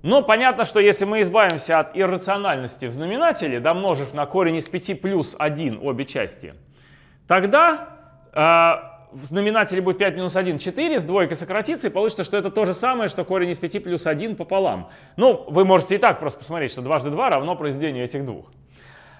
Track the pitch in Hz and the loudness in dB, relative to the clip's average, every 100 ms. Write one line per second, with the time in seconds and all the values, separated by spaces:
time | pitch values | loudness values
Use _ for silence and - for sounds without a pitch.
0 | 226 277 233 220 254 247 220 214 208 202 | 4 2 4 4 4 2 0 6 6 4
1 | 196 214 185 214 196 160 - 160 156 180 | 0 0 2 4 4 2 2 0 2 0
2 | 185 185 185 196 202 135 123 - 127 123 | 0 0 -2 -2 -2 -4 -6 -10 -10 -8
3 | 165 240 330 - 160 120 143 175 196 143 | -6 0 0 0 -4 -2 0 0 -2 -2
4 | 135 147 143 185 170 160 156 180 180 190 | -4 -6 -4 0 0 0 -6 -8 -8 -6
5 | 190 190 139 - 151 147 151 107 135 123 | -2 -2 -4 -4 -4 -2 -6 -4 -6 -6
6 | 135 135 95 - 80 73 _ _ _ _ | -6 -6 -6 -8 -20 -20 _ _ _ _
7 | _ _ _ 185 196 277 339 302 - - | _ _ _ 2 4 4 4 2 -8 -20
8 | - _ _ 151 156 170 165 - - - | -20 _ _ 2 6 6 6 2 -4 -20
9 | - 131 135 175 208 220 202 185 185 185 | -20 -20 -6 -2 0 0 0 0 0 0
10 | 196 160 180 185 180 151 185 180 330 277 | -2 -2 -4 -2 -2 -4 -6 -4 -2 -2
11 | 156 196 175 156 175 196 214 320 - 185 | 0 0 0 -2 -4 -4 -4 -4 -4 -2
12 | 214 214 175 208 190 208 196 180 247 247 | -2 -4 -4 -2 -2 -2 -2 0 -2 0
13 | 208 - 175 185 175 160 170 202 175 175 | -2 -4 -4 -2 -2 -4 -6 -6 -6 -4
14 | 165 151 220 202 170 196 185 92 85 - | -2 -4 -4 -8 -2 0 0 -2 -10 -20
15 | - - 247 208 - 151 190 185 - 196 | -16 2 2 2 0 2 6 6 4 2
16 | 226 147 147 - - 165 135 131 123 151 | 2 2 -6 -8 -10 -6 -6 -6 -2 -2
17 | 135 151 262 147 151 180 151 135 156 127 | 0 -2 0 0 -2 -4 -4 -4 -4 -4
18 | 123 139 135 98 - _ _ _ - - | -6 -6 -8 -10 -16 _ _ _ -20 -20
19 | - - | -20 -20